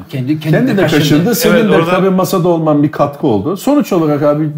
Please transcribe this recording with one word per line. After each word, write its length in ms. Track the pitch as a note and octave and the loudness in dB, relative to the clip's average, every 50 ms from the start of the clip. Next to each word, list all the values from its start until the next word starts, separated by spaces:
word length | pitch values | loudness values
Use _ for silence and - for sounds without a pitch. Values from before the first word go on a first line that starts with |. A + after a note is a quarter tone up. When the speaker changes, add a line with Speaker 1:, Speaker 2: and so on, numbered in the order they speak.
| F#2 - | -14 -10
Speaker 1:
Kendi, 300 | - C3+ B2 B2+ D3+ D#3 | -8 -8 -4 -4 -4 -4
kendi 180 | - D#3 D#3 F#3+ | -2 0 0 0
Speaker 2:
Kendi 140 | A#3+ C4 | 2 0
Speaker 1:
de 60 | A3+ G3 | 0 0
Speaker 2:
de 40 | |
Speaker 1:
kaşındı. 180 | F3+ D3+ E3 D3 | 0 2 2 0
Speaker 2:
kaşındı. 360 | C3 D3+ D#3 D3 F3 A3 A#3+ | 2 2 2 2 2 0 0
Senin 180 | - - - - | 0 0 2 2
Speaker 3:
Evet, 80 | E3+ - - | 2 2 2
Speaker 2:
de 60 | - | 2
Speaker 3:
orada 160 | - E3 E3 | 2 2 2
Speaker 2:
tabii 180 | F3+ F#3 F3+ F#3+ | 0 0 2 0
masada 380 | F#3 F#3 F#3 - - F#3+ D#3+ F3+ | 2 0 0 0 0 0 0 2
olman 360 | E3+ E3 D#3+ D#3 D3+ D3 D3 | 0 0 0 0 2 2 0
bir 80 | D3 | 0
katkı 360 | - - D3 C#3 C#3 - - D3+ | 0 -2 -4 -4 -2 -4 -2 0
oldu. 300 | A2+ G2+ F#2+ C#3 F#3 F#3+ | 0 0 -2 -4 -6 -4
Sonuç 360 | - - C#4+ D4 A3+ - G#3+ | -2 0 0 0 0 0 0
olarak 300 | F3+ D#3+ D3+ D3 C#3+ C#3+ | 0 0 0 0 0 0
abi 260 | D3 D3 D3 D#3 D3+ D3 | 0 0 0 -2 -4 -4